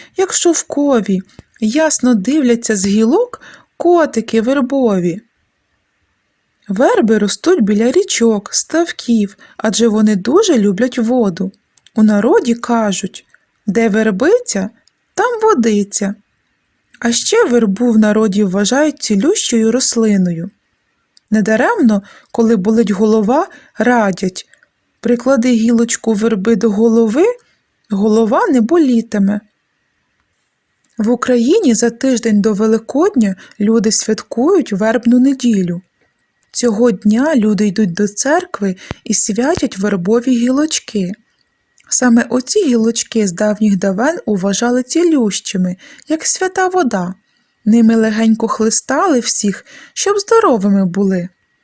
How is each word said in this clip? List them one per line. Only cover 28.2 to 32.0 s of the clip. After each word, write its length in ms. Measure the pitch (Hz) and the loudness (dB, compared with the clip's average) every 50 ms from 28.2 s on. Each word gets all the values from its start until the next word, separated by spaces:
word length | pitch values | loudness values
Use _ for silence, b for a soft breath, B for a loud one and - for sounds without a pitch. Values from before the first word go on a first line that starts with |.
| 226 208 247 339 494 | 2 2 0 0 0
не 140 | 415 277 247 | 2 2 2
болітиме». 800 | 220 226 330 349 311 262 240 233 226 - - 208 196 196 208 208 _ _ _ _ _ _ _ _ _ _ _ _ _ _ _ _ _ _ _ _ _ _ _ _ _ _ _ _ _ _ _ - | 2 2 2 2 2 2 2 0 -2 -2 -2 0 0 0 0 -4 _ _ _ _ _ _ _ _ _ _ _ _ _ _ _ _ _ _ _ _ _ _ _ _ _ _ _ _ _ _ _ -4
В 120 | 214 220 | -2 -2
Україні 640 | 247 240 - - 254 240 233 254 349 453 403 269 226 | -2 -2 0 0 0 2 2 2 2 2 2 2 2
за 160 | 208 233 233 | 2 0 -2
тиждень 500 | 233 233 | -2 -2